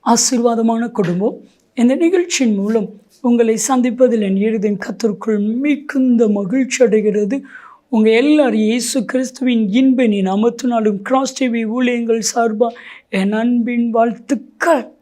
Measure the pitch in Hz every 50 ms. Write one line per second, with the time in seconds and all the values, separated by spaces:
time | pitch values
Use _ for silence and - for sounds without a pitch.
0 | _ - 233 226 - - 269 233 233 240 233 220 226 226 226 226 233 233 240 -
1 | 196 165 175 180 196 254 381 - - _ _ _ _ _ _ - 233 247 269 359
2 | 339 330 381 359 349 359 - - 269 226 208 196 196 208 226 226 196 180 - -
3 | _ _ _ _ - 247 240 233 233 220 220 214 - - 262 254 240 254 226 247
4 | 262 247 233 226 208 190 190 196 202 220 220 226 185 214 208 196 - - 202 -
5 | - 220 196 190 - 220 214 208 202 214 226 247 277 294 285 285 285 - - 277
6 | 262 254 240 226 240 208 208 202 202 180 226 269 262 240 - - 254 214 202 220
7 | 202 214 190 208 208 196 262 277 277 - - - - - - _ _ _ 254 220
8 | 214 220 226 233 262 294 302 302 285 247 214 220 214 214 226 247 233 - - 269
9 | 214 - - 254 262 247 - - 254 254 247 226 220 190 190 247 262 269 254 240
10 | 254 226 208 202 190 190 190 202 220 240 233 240 - 247 240 226 214 214 202 190
11 | 202 - 254 262 269 262 - - 269 247 226 233 226 214 226 247 254 247 247 240
12 | 233 226 226 226 208 - - 240 233 233 220 214 240 233 233 - - - - -
13 | _ _ - 196 190 196 208 220 233 240 247 240 226 247 240 240 233 233 220 226
14 | 226 240 - - - - 277 220 - - _ _ - 339 320 262 226 - - _